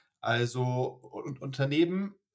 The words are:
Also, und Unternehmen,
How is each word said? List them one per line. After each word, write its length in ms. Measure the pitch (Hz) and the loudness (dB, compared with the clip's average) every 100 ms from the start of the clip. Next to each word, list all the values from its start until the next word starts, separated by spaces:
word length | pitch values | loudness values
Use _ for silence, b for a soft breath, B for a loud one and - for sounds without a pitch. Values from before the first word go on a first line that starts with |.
| b _ | b _
Also, 400 | 113 117 120 127 | 0 2 2 0
und 800 | 127 127 - - - - 139 135 | 0 0 -2 -4 -12 -10 -10 -8
Unternehmen, 720 | 139 131 139 147 170 185 202 - _ | -8 -2 2 4 4 2 -4 -8 _